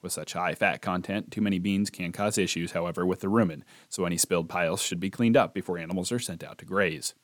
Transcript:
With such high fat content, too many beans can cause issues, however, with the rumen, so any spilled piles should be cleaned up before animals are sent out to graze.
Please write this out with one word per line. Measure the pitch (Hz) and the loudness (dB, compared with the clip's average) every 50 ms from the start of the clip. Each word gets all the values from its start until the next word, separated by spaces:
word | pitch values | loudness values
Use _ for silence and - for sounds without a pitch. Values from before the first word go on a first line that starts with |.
| - | -6
With | 90 | -6
such | - - 78 - - | -6 -6 -6 -6 -4
high | 92 87 87 82 | -2 0 0 0
fat | - - 98 73 - - | 2 2 0 0 0 -2
content, | 98 90 90 90 - 98 104 107 - | -2 -2 -2 -2 -2 -4 -4 -4 -6
too | - - | -2 -2
many | 104 101 98 90 | 0 2 2 2
beans | 87 101 98 98 104 101 | 2 0 2 2 0 -2
can | - - 92 85 | -4 -8 -8 -8
cause | 87 - 104 107 107 - | -4 -2 -2 0 2 2
issues, | 95 87 - 85 85 85 - | 0 0 0 -2 -4 -4 -2
however, | 87 85 87 82 - 87 | -2 -2 -2 -2 0 2
with | 92 92 - | 2 0 0
the | - 95 | 0 2
rumen, | 101 117 113 90 78 71 - _ - - - _ | 4 4 4 4 2 -4 -12 _ -20 -20 -16 _
so | - - 92 | -4 -2 0
any | 87 85 85 | 0 2 0
spilled | - - 92 87 85 80 | 0 2 2 0 0 0
piles | - 90 87 80 87 - | 0 0 2 2 2 0
should | - - 95 87 | -2 -4 -4 -4
be | 90 98 | -4 -6
cleaned | - - 120 117 117 | -2 2 4 6 6
up | 139 113 85 - | 6 6 4 0
before | 101 90 - 90 85 | -6 -4 -4 -4 -4
animals | 82 82 90 92 90 - | -4 -4 -4 -2 -2 -2
are | 117 123 | -2 -4
sent | 120 - 90 82 - | -4 -6 -8 -8 -10
out | 69 - - | -14 -14 -16
to | - | -12
graze. | 85 92 98 101 87 78 73 - - - _ | -4 0 2 2 2 2 -2 -6 -8 -10 _